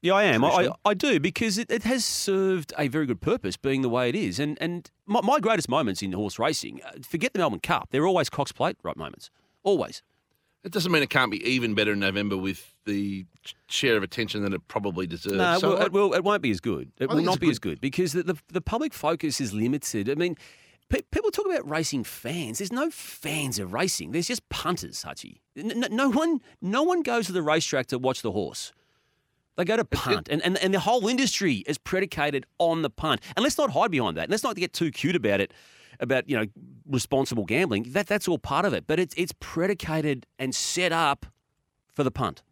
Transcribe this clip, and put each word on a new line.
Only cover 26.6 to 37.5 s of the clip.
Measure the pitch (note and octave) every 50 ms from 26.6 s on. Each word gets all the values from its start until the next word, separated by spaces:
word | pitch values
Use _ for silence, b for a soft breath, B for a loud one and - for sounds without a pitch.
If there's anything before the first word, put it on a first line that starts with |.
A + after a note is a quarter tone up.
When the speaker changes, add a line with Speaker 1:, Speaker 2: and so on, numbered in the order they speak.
Speaker 1:
no | - F3+ G3+ B3+ D4+
one | F4 F4+ F4+ D4+
goes | B3+ A#3 A#3+ A3+
to | F3 F#3
the | F3+
racetrack | D#3+ D3+ D3+ D#3+ D#3 - - C#3 B2+ -
to | - B2
watch | B2+ B2+ B2+ -
the | - A#2
horse. | F#2 G#2 F#2+ C2+ - - - - - _ _ _ _ _ _ _ _ _ _ _ _ _ _ _ _ -
They | F3+
go | E3+ G#3+
to | A3+
Speaker 2:
It, | A3 -
it | - -
Speaker 1:
punt, | - B2+ F#3 G#3 D#2 -
and, | - D#3 -
and, | F3+ F#3 F#3+
and | - F#3 F#3+
the | G3
whole | D3+ F#3+ A#3 B3+ G3+ G#3
industry | B3+ B3 C4+ A3+ - - G3+ F3+ C3+ G2+ F#2 -
is | C#3+ -
predicated | _ - - F#3 G3 F#3 - - C#3+ D3 C#3+ C3+ - _ _ _
on | F3 E3+ E3 E3 D#3+
the | C#3
punt. | - - - D#3 C#3 A2 B B B
And | - A3
let's | D4 - -
not | D4+ C4
hide | C#3+ C#3 F#3 -
behind | F3 C#3 A#2+ G2 E2
that. | D#2 E2 -
Let's | F#3 G#3+ -
not | F3+ A2+
get | - F3 F3
too | _ - F3 D#3+
cute | - - - D3 D#3 -
about | - A2 G2+ G2
it, | G2 - B B B B B B B B B B
about, | - B2 C3+ C3 - -
you | C#3 A#2
know, | A2 G#2+ - - - B2 C3 A#2+ - D#3
responsible | C#3 B2+ - - - C3+ C3+ - - A#2 G#2
gambling. | E2+